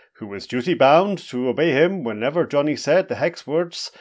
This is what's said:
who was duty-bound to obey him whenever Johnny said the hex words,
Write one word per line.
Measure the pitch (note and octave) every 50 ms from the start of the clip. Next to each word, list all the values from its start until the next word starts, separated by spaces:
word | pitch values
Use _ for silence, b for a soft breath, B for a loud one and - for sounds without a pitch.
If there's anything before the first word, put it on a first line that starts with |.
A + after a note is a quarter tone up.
| _ _ _
who | - A2
was | G2+ G2 F#2+ -
duty-bound | - - B2 A#2+ F3+ F3 - C3+ C3 D3 E3+ F#3+ G#3 G3 -
to | - - - B2 B2+ B2+
obey | A2+ A#2 D#3 E3+
him | C3 C3+ D#3+ F3+ G3 F#3 C3
whenever | A#2 G#2+ G#2+ A2+ C#3 D3 F3 D3+
Johnny | - - C#3+ C#3+ D3+ C#3+
said | A#2+ - C#3 D#3 F#3+ F#3+ -
the | A2+
hex | - C#3 F3 F3 - -
words, | B2 D3 E3 F3 E3+ - - - - b b